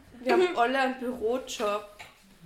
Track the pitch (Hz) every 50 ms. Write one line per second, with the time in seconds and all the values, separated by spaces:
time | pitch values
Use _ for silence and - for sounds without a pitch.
0 | - - - 240 247 254 - 339 359 359 - - 233 247 262 269 262 262 247 -
1 | 240 247 247 - 214 220 247 262 - - - - 220 208 208 208 - - - -
2 | - - - _ _ _ - _ -